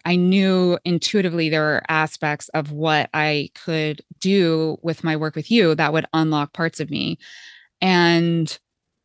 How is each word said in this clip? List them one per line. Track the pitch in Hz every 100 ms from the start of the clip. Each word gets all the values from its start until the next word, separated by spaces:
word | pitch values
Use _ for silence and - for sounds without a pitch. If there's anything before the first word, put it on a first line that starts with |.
I | 170 180
knew | 180 190 190 185 180 170
intuitively | 175 170 - 208 185 170 160
there | 156
were | 151 143 -
aspects | 156 156 - 151 147 -
of | 160 147
what | 147 160 151 -
I | 156 151 147 165
could | - - 160 151 151 - -
do | 190 196 170 160 160 -
with | 165 156
my | 160 156
work | 156
with | 156 -
you | 233 170
that | 156 151
would | 160 -
unlock | 160 160 151 147
parts | - 160 -
of | 151
me. | 139 - 165 - - - - _ -
And, | 185 180 170 170 170 165 160 - _ _ _ _